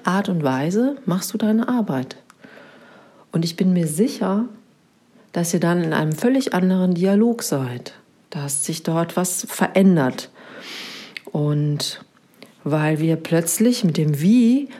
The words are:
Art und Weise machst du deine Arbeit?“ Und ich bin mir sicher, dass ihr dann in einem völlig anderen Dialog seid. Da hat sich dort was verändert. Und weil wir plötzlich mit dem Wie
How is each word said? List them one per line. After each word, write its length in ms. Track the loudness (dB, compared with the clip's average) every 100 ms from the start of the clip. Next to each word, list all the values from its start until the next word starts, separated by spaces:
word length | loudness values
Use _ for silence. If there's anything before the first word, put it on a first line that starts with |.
| -2
Art 220 | -2 0
und 160 | -2
Weise 540 | 0 0 0 0 0 -2 -4
machst 280 | -4 -4
du 40 | -2
deine 320 | 0 2 0
Arbeit?“ 480 | 0 0 -2 -6 -12 -20 _ -20 -20 -20 -20 -20 -20 -20 _ _
Und 140 | -4 -4
ich 100 | 0
bin 180 | 0
mir 140 | 2 0
sicher, 580 | 0 -2 -2 -2 -2 -4 -8 _ _ _ _ _ _ _
dass 220 | -4 -2
ihr 80 | 0
dann 220 | 2 2
in 100 | 0
einem 180 | 0 -2
völlig 400 | 0 2 2 0
anderen 420 | 0 2 2 2 2
Dialog 460 | 2 4 4 0
seid. 520 | -2 -2 -4 -6 -12 -18 _ _ _
Da 120 | -8
hat 80 | -6
sich 320 | -4 -6 -6
dort 320 | -2 -2 -2 -2
was 320 | -2 -4 -8
verändert. 840 | -4 0 4 6 6 2 -2 -12 -18 -20 -20 -16 -16 -16 -16 -18 -18 -8
Und 720 | -2 0 0 0 -2 -6 -10 -18 _ _ _ -20 _ -2
weil 340 | 0 0 0
wir 160 | 0 0
plötzlich 720 | 0 0 0 2 2 2 0
mit 100 | 2
dem 240 | 0 2
Wie 480 | 4 6 6 4 0